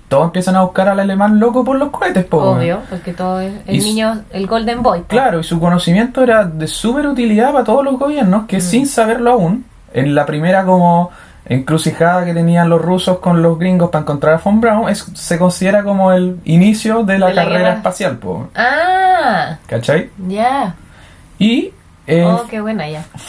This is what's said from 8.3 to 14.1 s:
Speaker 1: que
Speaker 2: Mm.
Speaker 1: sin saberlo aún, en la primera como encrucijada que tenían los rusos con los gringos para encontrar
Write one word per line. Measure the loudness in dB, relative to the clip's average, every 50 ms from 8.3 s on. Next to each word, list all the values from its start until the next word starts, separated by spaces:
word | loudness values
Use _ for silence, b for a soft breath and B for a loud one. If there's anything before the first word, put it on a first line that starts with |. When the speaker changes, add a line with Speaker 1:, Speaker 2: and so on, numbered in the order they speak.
| 2 0 0
Speaker 1:
que | -2 -4
Speaker 2:
Mm. | -2
Speaker 1:
sin | -2 0 0 0 0
saberlo | 0 0 0 0 0 0 0 2 2
aún, | 2 2 2 0 0 -2 -6 -12 -20 -20 -20 -8 -4
en | -2 -2 0 0
la | 0 0
primera | 0 -2 -2 0 2 2 2 2
como | 2 2 4 4 4 4 2 0 -2 B B B B B B -6
encrucijada | -4 -2 -2 0 0 -2 0 0 -2 -2 0 0 2 2 0 -2
que | -2 -2
tenían | 0 2 2 2 2 4 2
los | 2 2
rusos | 2 0 0 0 0 0 -2 0
con | 0 2 2 4
los | 4 2 2 0
gringos | 0 0 2 2 2 0
para | 0 -2
encontrar | -2 -4